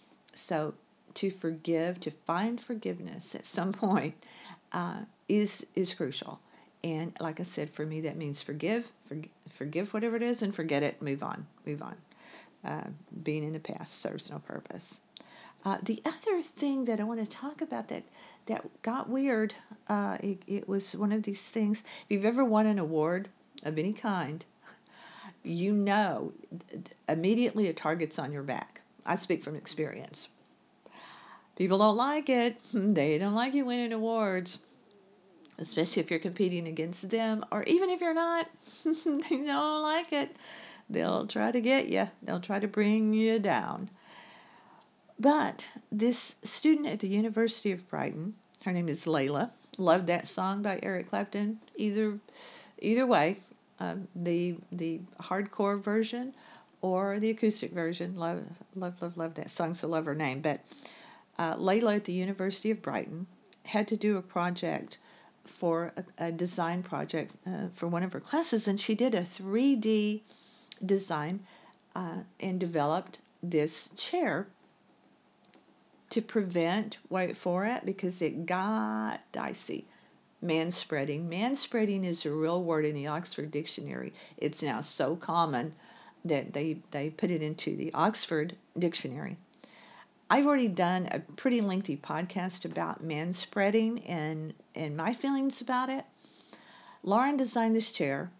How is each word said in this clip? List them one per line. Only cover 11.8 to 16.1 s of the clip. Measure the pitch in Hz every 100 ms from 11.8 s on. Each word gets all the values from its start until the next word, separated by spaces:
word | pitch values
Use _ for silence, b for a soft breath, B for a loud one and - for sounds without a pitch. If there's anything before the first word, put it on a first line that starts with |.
on. | - - - B B B B _ -
Uh, | 151 - 151 - -
being | 160 151
in | 151
the | 160
past | - - 165 -
serves | - - -
no | 151
purpose. | - - - - - - _ - B B B B
Uh, | 196 196
the | 196 220
other | 302